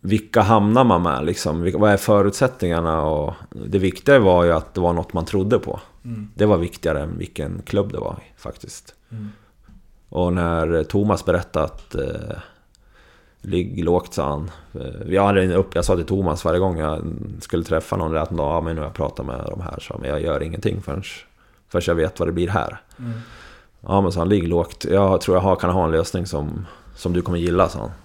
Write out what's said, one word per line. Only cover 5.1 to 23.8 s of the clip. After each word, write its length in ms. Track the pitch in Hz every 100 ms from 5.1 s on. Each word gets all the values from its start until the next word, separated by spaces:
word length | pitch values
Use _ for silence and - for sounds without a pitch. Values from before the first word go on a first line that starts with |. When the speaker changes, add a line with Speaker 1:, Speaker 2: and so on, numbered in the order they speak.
Speaker 1:
man 120 | 87
trodde 340 | 82 98 95 113
på. 220 | - - - -
Speaker 2:
Mm. 260 | 123 113 104
Speaker 1:
Det 120 | - 104
var 100 | 95
viktigare 440 | 85 - 82 73
än 160 | 76 85
vilken 440 | 87 - 76 87 -
klubb 260 | 101 104
det 60 | -
var 200 | - -
i, 200 | - _
faktiskt. 540 | - - - - - _ _
Speaker 2:
Mm. 220 | 110 104 104 _ _ - - - _ _
Speaker 1:
Och 240 | - 90
när 520 | 90 85 82 80 82
Thomas 400 | 76 101 104 95
berättade 400 | - 87 87 78
att, 300 | 73 - -
eh, 420 | - 67 78 76 - - _ _ _ _ _ _ _ _ _
"Ligg 440 | 98 90 90 87
lågt", 300 | 82 87 -
sa 140 | - 71
han. 220 | 73 87 - -
Eh, 380 | - 65 - -
jag 120 | 92 101
hade 160 | 101
en 100 | 92
upp-, 220 | 92 95
jag 100 | -
sa 120 | 87 90
till 80 | 82
Thomas 380 | 95 92 76
varje 140 | 85 85
gång 200 | 95 80
jag 240 | 78 78 78 - - -
skulle 240 | - 87
träffa 320 | 82 80 - 95
någon, 200 | 80 80
att, 120 | 82 82
"Ja, 240 | 73 82
men 140 | 80
nu 60 | 80
har 60 | 73
jag 60 |
pratat 320 | - 71 - 65
med 180 | 62 -
de 100 | -
här, 180 | 90 -
så, 180 | - -
men 100 | 65
jag 120 | 73
gör 200 | 80 71
ingenting 400 | 76 85 104 95
förrän, 200 | - 71 95 - - _ _ _ _
förrän 160 | 87 85
jag 80 |
vet 240 | 82 80 -
vad 100 | 85
det 40 |
blir 160 | 87 87
här." 320 | 95 - - _ -
Speaker 2:
Mm. 140 | 120 117 117 - - - _ _